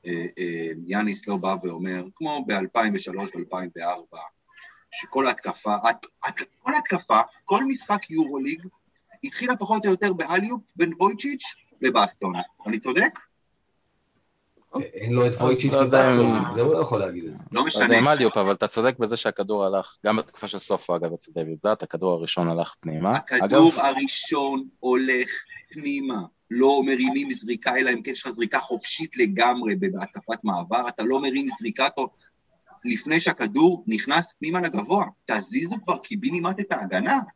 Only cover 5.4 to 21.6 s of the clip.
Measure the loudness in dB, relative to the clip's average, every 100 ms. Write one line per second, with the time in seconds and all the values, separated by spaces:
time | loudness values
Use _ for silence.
5.4 | -6 -6 -2 2 2 0 -6 _ -8 -8
6.4 | -12 _ -2 -2 0 -4 2 2 2 _
7.4 | 0 2 2 -2 0 -2 0 -2 0 0
8.4 | -4 -6 -10 _ _ _ _ -14 -12 -6
9.4 | -4 -2 0 0 2 2 2 0 0 0
10.4 | 0 -4 -10 -2 -2 2 2 2 -6 -6
11.4 | -10 -12 _ _ 2 4 2 0 -6 -6
12.4 | -10 _ -6 -6 0 2 2 -2 _ _
13.4 | _ _ _ _ _ _ _ _ _ _
14.4 | _ _ _ -8 -8 -8 -2 2 2 2
15.4 | 2 2 2 4 4 6 6 6 6 4
16.4 | 0 2 2 4 2 0 -2 -6 -10 -14
17.4 | -6 -2 0 2 4 6 6 6 4 4
18.4 | 2 2 0 2 2 2 -2 0 -2 -2
19.4 | -2 0 0 0 -4 -4 0 0 -2 -12
20.4 | -10 -10 -4 -4 -2 -2 -2 -8 -10 -8
21.4 | -6 -4